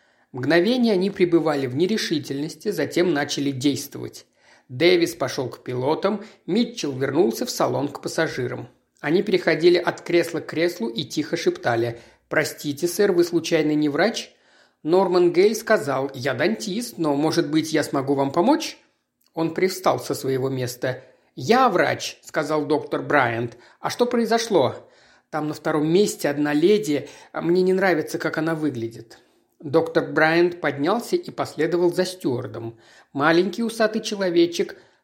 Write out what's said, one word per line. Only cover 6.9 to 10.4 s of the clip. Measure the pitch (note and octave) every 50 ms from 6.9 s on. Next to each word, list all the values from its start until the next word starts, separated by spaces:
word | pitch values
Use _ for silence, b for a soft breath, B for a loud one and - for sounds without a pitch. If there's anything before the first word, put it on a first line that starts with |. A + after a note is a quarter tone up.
вернулся | C3 B2+ C#3 C3+ C3 D#3 G3+ A#3 A3 - B3+
в | -
салон | - - D#3+ B2+ B2 B2+ C#3+
к | C#3+ - -
пассажирам. | - - - - D#3+ D3 - C3+ B2 - - B2 A#2+ - _ _ _ _ _ _
Они | - D3 E3 G3 G3+
переходили | - F#3 F3+ - F3 D#3+ D#3 E3 F3 F3
от | F3 - E3+ E3 -
кресла | - - E3+ E3+ E3 - -
к | D3+